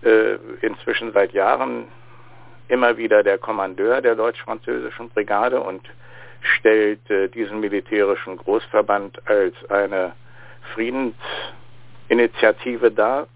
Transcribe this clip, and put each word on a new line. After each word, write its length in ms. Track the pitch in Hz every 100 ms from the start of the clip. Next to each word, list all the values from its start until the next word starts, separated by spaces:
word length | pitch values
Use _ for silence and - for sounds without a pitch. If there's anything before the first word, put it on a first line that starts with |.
äh, 340 | 120 110 107 104 113 123
inzwischen 500 | 110 - - 113 117
seit 200 | 101 95
Jahren 520 | 101 98 127 131 120 - - - - - - - - -
immer 280 | 127 120 113
wieder 260 | 113 107
der 140 | 101 98
Kommandeur 600 | - 107 95 92 104 127
der 140 | 127 110
deutsch-französischen 960 | 113 110 - 110 - 123 123 - 117
Brigade 500 | 107 104 101 120 127
und 220 | 98 92 - - - - - -
stellt, 720 | - - 113 110 104 107 -
äh, 180 | 101 95
diesen 320 | 117 104 107
militärischen 800 | 107 101 - 107 101 95 - 92
Großverband 920 | - 107 - 110 104 101 101 - -
als 260 | 104 95 - -
eine 440 | 101 98 98 92 - - - - - -
Friedensinitiative 2250 | - 117 131 131 - - - - - - - - - - 117 117 - 113 104 127 117 117
dar 380 | 107 107 135 156